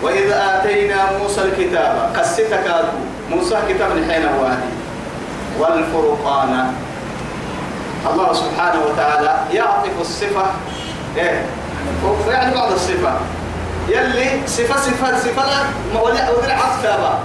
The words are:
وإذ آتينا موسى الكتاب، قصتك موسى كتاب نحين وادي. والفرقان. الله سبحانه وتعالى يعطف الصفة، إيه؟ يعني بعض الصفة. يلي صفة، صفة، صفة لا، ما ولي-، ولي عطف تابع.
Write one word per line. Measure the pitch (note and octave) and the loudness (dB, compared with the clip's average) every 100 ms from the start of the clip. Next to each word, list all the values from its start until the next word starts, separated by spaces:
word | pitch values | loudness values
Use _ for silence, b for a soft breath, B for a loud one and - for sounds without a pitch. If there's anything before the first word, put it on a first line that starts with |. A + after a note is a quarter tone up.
وإذ | - - G4 | 2 2 2
آتينا | G3+ G3 F#3+ G#3 G3+ G3+ G3 F#3+ G3 | 2 2 2 2 2 2 2 2 0
موسى | G3+ - | -2 0
الكتاب، | F#3+ - F3+ - - - - - | 0 2 0 2 2 2 0 0
قصتك | - G#3+ A3 G3+ F3 E3+ E3 - - - - | 0 2 2 2 2 2 0 -2 -6 -8 -4
موسى | F3+ F3 G#3+ G3 | 0 2 0 0
كتاب | F#3+ - E3 | 0 2 0
نحين | D#3+ D#3+ D3+ | 0 0 0
وادي. | C#3 C3 B2+ - - - - - - - - - - | 2 0 0 -4 -6 -8 -10 -10 -10 -10 -8 -6 0
والفرقان. | D#3 E3 D#3+ D#3+ D3+ D3 D3 F3 E3 - - - - - - - - - - - - - - - - | 2 2 0 2 2 2 0 2 2 2 0 -2 -6 -8 -8 -8 -8 -8 -8 -6 -6 -6 -6 -4 0
الله | F3 F#3 | 2 2
سبحانه | - - - E3+ E3+ D3 | 2 0 0 2 2 0
وتعالى | C#3+ - - G3 - E3 | 2 2 4 2 2 2
يعطف | F3+ A3 G3+ G3 F3+ | 2 2 2 0 -2
الصفة، | E3+ - G3+ G3+ F#3+ G3 - - - - - D3 | -4 -2 -2 0 0 -2 -6 -8 -8 -8 -6 -2
إيه؟ | E3+ D#3 - - - - - - G3 G3+ G#3 | 0 0 -2 -6 -6 -6 -4 -2 0 0 2
يعني | B3+ B3+ - | 2 2 2
بعض | A3+ | 2
الصفة. | F#3 - F3 - - - - - - - - - | 0 0 0 0 0 -4 -6 -6 -6 -4 -4 0
يلي | A3+ C4 B3 C4 C4+ C#4 | 0 2 2 0 0 -2
صفة، | - A#3 A3 | 0 0 2
صفة، | B3+ B3 C4 C4 | 0 0 0 0
صفة | A#3+ B3 C#4 | 0 0 0
لا، | C#4 C#4 C#4 - | 0 0 -4 -4
ما | A3 | 0
ولي-، | A3+ A#3 G3+ A#3+ | 2 2 2 2
ولي | F#3 | 2
عطف | - - - | 2 0 0
تابع. | A3 G3 - - | 0 2 2 -2